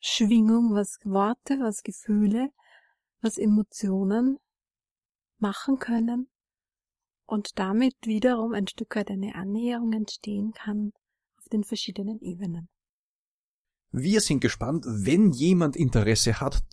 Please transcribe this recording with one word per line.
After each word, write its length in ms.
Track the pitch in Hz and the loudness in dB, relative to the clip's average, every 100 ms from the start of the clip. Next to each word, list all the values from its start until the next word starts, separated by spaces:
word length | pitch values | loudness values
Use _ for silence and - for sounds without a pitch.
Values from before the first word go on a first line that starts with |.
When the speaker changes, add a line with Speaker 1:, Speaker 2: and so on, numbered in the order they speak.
Speaker 1:
Schwingung, 720 | - - 214 226 214 226 233 | -6 2 4 6 6 6 4
was 240 | 208 202 - | 2 0 -6
Worte, 540 | 202 196 202 247 - 277 | -2 0 0 -2 -4 -2
was 220 | 233 208 | -2 -4
Gefühle 680 | - - - 208 208 226 269 - _ _ _ _ _ _ | -8 -10 -2 2 4 2 -2 -6 _ _ _ _ _ _
was 160 | 226 - | -6 0
Emotionen 1000 | 214 208 208 - 196 190 196 220 254 277 _ _ _ _ _ _ _ _ _ _ | 2 2 0 -4 -2 0 0 2 2 0 _ _ _ _ _ _ _ _ _ _
machen 400 | 208 - - 269 | -4 -4 -4 -2
können 500 | - 233 233 247 262 _ _ _ _ _ _ _ _ _ - | 0 -2 0 -4 -8 _ _ _ _ _ _ _ _ _ -6
und 320 | 214 202 - | -6 -4 -6
damit 360 | 190 214 254 - | 0 2 2 0
wiederum 480 | 226 214 254 240 226 | -4 0 2 2 -2
ein 140 | 208 185 | -4 -4
Stück 280 | - 220 214 | -8 -6 -6
weit 140 | 202 | -4
eine 240 | 196 202 | -6 -6
Annäherung 580 | 165 190 214 240 240 226 | -6 -6 -4 -4 -2 -2
entstehen 600 | 220 208 - 208 202 214 | -2 -4 -8 -8 -6 -6
kann 400 | - 214 208 208 - _ _ _ _ | -6 -6 -4 -6 -8 _ _ _ _
auf 100 | - | -4
den 160 | 220 | -4
verschiedenen 560 | 208 220 - 190 202 220 | -2 -6 -8 -8 -8 -8
Ebenen. 480 | 180 175 190 170 170 _ _ _ _ _ _ _ _ _ _ _ _ | -10 -8 -8 -8 -12 _ _ _ _ _ _ _ _ _ _ _ _
Speaker 2:
Wir 280 | 127 151 214 | -4 0 0
sind 180 | - 139 | 2 0
gespannt, 460 | 123 - 113 160 127 | 0 -2 -4 -4 -4
wenn 460 | 107 98 170 214 | -4 2 4 4
jemand 440 | 123 160 180 156 135 | 4 2 4 2 2
Interesse 640 | 135 120 104 110 120 110 | 2 4 4 2 2 0
hat, 220 | 135 - - | 0 0 -2